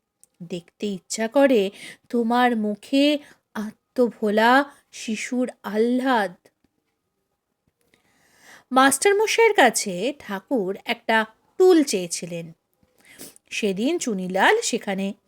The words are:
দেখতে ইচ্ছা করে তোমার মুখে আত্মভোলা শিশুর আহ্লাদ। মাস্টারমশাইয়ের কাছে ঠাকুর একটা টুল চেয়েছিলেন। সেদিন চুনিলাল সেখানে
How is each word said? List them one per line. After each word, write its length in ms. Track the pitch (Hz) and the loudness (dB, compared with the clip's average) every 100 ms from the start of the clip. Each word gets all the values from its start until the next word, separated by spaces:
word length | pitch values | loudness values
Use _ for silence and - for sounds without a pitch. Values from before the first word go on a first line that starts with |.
| _ _ _ - | _ _ _ -20
দেখতে 440 | 170 175 - _ 208 | -14 -12 -14 _ -8
ইচ্ছা 420 | 190 - - 220 | -8 -10 -8 -2
করে 420 | 285 277 247 196 - - - _ | 2 4 4 0 -6 -18 -20 _
তোমার 480 | 240 226 240 247 226 | -4 0 2 2 0
মুখে 640 | 208 208 - 277 285 294 - _ _ | -4 -6 -2 0 2 0 -6 _ _
আত্মভোলা 1080 | - 208 - _ - 240 - 214 214 233 262 285 - _ | -12 -12 -14 _ -2 -2 -2 -2 2 4 4 2 -8 _
শিশুর 580 | - - 214 - 247 247 - | -14 -10 -8 -6 -4 -4 -8
আহ্লাদ। 720 | 208 214 233 247 262 240 190 180 _ _ _ _ _ _ _ _ _ _ _ _ _ _ _ _ _ _ _ _ - - - | -6 -2 0 0 0 0 -2 -8 _ _ _ _ _ _ _ _ _ _ _ _ _ _ _ _ _ _ _ _ -20 -20 -2
মাস্টারমশাইয়ের 840 | 254 269 269 415 403 440 - 453 | 4 4 4 2 2 2 2 4
কাছে 580 | 427 247 - 208 175 233 294 | 6 4 2 -6 -6 -6 -8
ঠাকুর 600 | - 196 - 269 185 196 | -10 -10 -4 -4 -2 -6
একটা 420 | - 233 - 226 220 _ _ - | -6 -6 -2 -2 -2 _ _ 2
টুল 240 | 370 339 | 4 6
চেয়েছিলেন। 720 | 285 190 175 - 170 170 165 - _ _ _ _ _ - - - _ | 2 -2 -6 -10 -10 -12 -12 -18 _ _ _ _ _ -20 -20 -20 _
সেদিন 480 | - 208 190 247 339 | -6 -4 -2 -2 -4
চুনিলাল 640 | - 196 185 185 247 440 | -4 -6 -4 0 2 2
সেখানে 500 | - 208 - 190 196 - | -2 -6 -6 -6 -6 -8